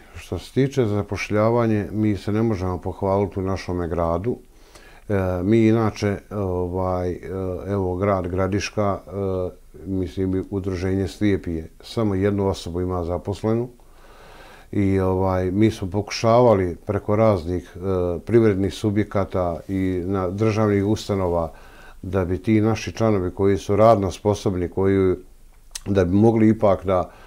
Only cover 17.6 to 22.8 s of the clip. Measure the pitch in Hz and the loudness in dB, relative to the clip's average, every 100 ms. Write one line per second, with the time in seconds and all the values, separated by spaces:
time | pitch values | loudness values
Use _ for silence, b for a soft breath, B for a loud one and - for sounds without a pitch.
17.6 | 87 92 95 92 87 85 - 113 113 95 | -6 -10 -4 -2 -2 -4 2 4 4 2
18.6 | 98 - 110 101 101 104 95 95 87 80 | -2 -2 -2 0 0 -2 -2 -2 -2 -4
19.6 | - 95 95 92 87 98 92 98 110 107 | -4 -2 0 -2 -2 -2 -2 0 0 2
20.6 | 107 101 98 107 - 101 92 87 82 B | 2 4 2 -2 -2 -2 0 0 -2 B
21.6 | B B B B 95 95 87 90 - 107 | B B B B -4 -2 0 -2 2 4
22.6 | 107 110 | 4 0